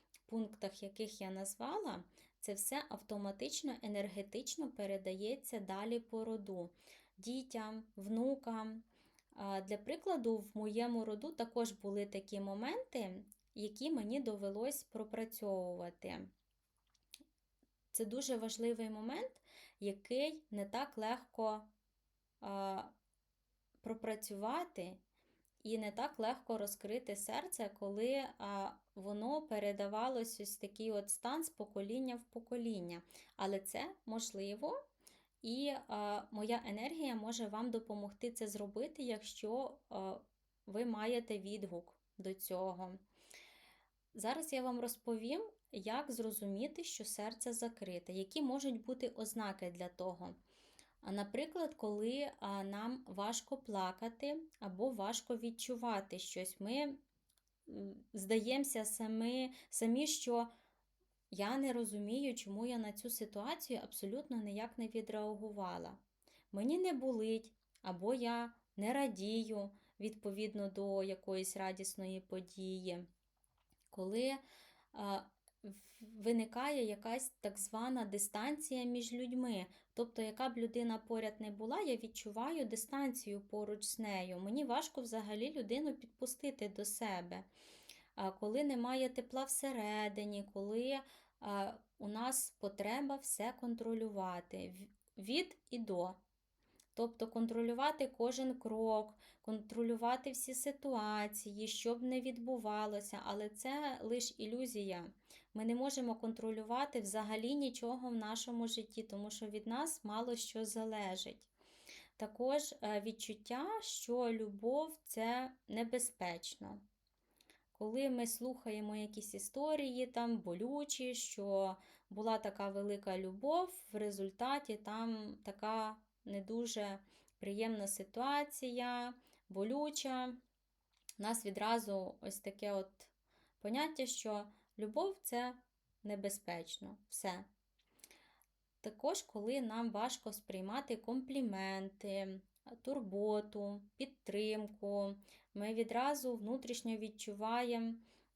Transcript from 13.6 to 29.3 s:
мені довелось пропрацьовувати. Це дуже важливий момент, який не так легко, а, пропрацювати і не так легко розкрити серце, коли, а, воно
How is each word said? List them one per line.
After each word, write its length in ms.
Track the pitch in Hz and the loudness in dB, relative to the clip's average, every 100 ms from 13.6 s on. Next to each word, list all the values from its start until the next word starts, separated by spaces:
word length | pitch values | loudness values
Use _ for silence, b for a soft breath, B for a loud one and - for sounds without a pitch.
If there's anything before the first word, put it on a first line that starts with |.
| 208 214 294 | -4 -2 2
мені 280 | 277 208 277 | 2 2 0
довелось 640 | 226 208 196 202 254 294 | 0 0 -2 0 0 -2
пропрацьовувати. 1400 | - 220 214 220 226 - 208 190 180 180 175 - 190 - 92 - _ _ _ _ _ _ _ - - _ _ _ _ _ _ | -4 -6 -4 -2 -4 -2 0 2 0 -2 -6 -6 -6 -6 -8 -16 _ _ _ _ _ _ _ -20 -20 _ _ _ _ _ _
Це 140 | - 214 | -2 0
дуже 320 | 240 254 233 | 0 0 0
важливий 520 | 226 226 233 226 220 | 0 2 2 2 -2
момент, 420 | 214 226 320 508 - B B B B | -4 -4 -2 -4 -8 B B B B
який 640 | 196 202 - 247 302 311 - | -4 -4 0 2 2 0 -6
не 140 | 202 196 | -4 -2
так 320 | 240 285 - | -2 -2 -2
легко, 640 | 214 247 - - 220 214 214 _ _ _ _ _ _ _ | 0 0 -4 0 2 2 -4 _ _ _ _ _ _ _
а, 420 | 208 196 196 190 - - _ _ _ _ _ _ _ _ | -4 0 0 0 -4 -12 _ _ _ _ _ _ _ _
пропрацювати 1160 | 220 226 226 220 214 202 214 311 349 - 180 185 _ b b b b _ | -6 -4 -2 -4 -4 -2 0 0 -2 -4 -8 -10 _ b b b b _
і 140 | 214 220 | -2 0
не 140 | 208 | 0
так 280 | 208 285 - | 0 -2 0
легко 380 | 220 254 - 220 | 0 0 -2 0
розкрити 580 | 202 - 202 240 247 202 | 0 -4 -2 -2 -2 -4
серце, 560 | - 240 370 - 202 202 | -2 -2 -2 -2 -4 -2
коли, 440 | 196 202 240 277 262 - | -2 2 4 4 0 -4
а, 340 | 202 202 196 - _ 202 | -4 -2 -2 -4 _ -10
воно 460 | 196 208 233 | -4 -2 0